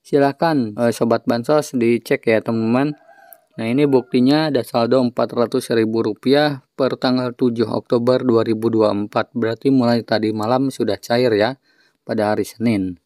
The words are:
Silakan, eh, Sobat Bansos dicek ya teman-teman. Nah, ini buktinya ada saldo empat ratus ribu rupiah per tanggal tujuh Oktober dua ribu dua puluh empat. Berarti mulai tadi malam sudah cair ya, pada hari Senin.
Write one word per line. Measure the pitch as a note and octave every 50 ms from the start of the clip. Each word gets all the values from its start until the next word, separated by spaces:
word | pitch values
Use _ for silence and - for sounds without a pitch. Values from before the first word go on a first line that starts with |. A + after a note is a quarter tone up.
Silakan, | _ - - D3 C#3 C#3 C3+ _ - E3 D#3+ C#3+ A#2+ G#2+ G#2 A2+
eh, | A#2+ A#2 A2+
Sobat | - B2 A#2 A#2 A2 _ -
Bansos | A#2+ A#2 A#2 - D3+ D3+ D3 - -
dicek | B2+ A#2 A#2 A#2+ A2+ - - C#3+ B2+ _
ya | - A2+ G#2+
teman-teman. | - - A#2 A2+ A2+ A2 A#2 B2+ C#3 D3+ D3 _ _ _ - _ - - - _ _ _ _ -
Nah, | A2+ A2+
ini | A#2+ C3+ D3
buktinya | C#3+ C3+ B2+ A#2+ _ - B2+ B2 C3 C#3+ D3+ D#3+ D#3
ada | C#3 B2+ A2+
saldo | - - B2 A#2 A#2 B2+ C3 B2+
empat | A#2+ A2+ - A#2+ A2+ A#2
ratus | A#2+ A#2+ A2+ - C3 - - B2
ribu | A#2 A2 A2 A2 A2+
rupiah | A2+ A2 G#2 _ - B2+ C3+ C#3+ D3+ D3+ C#3+ C3 _ _ _
per | - C3+ B2+ B2+
tanggal | A#2 - C3+ B2+ B2+ B2+ B2 A#2+
tujuh | - C3+ B2 A#2 A2+ A2+ G#2+
Oktober | A#2+ A#2 - _ - A#2+ A#2 B2+ B2+ B2+ B2
dua | B2+ A2+ A2+
ribu | A2+ A2 A2+ A2 A2 A#2 A2+
dua | A2 A2 G#2
puluh | G#2 G2+ G#2
empat. | G#2+ - A#2+ A2 _ _
Berarti | B2 A#2 A2+ A2+ - - C3+
mulai | C3+ C3 A#2+ A#2 A#2+ A#2+
tadi | A2 - A2+ G#2+ G#2+ G#2+ G#2+
malam | A2 G#2+ A2 B2 C3 C#3 C3+ B2+
sudah | - B2 G#2+ G2
cair | - - - A#2+ A#2+ B2+ B2 A2
ya, | G2+ G#2 A#2 C3+ _ _ _ _ _ _ _ _ _
pada | _ - A2+ A2 G#2 G#2 G#2+
hari | G#2+ G2+ -
Senin. | - _ A2 A#2+ A2+ G2+ F#2+ F#2 F2+ - _